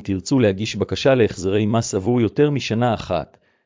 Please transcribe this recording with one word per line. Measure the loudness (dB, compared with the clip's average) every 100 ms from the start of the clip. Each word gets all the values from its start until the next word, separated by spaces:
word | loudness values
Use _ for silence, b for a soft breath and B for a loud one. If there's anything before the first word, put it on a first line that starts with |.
תרצו | -2 -4 0 2
להגיש | 2 2 -4 -4
בקשה | -4 0 2
להחזרי | 4 2 0 -2 0 2
מס | 0 -2
עבור | -4 0 2
יותר | 0 2 0
משנה | 0 -2 -2 0
אחת, | -2 -4 -6 -6 _ _ _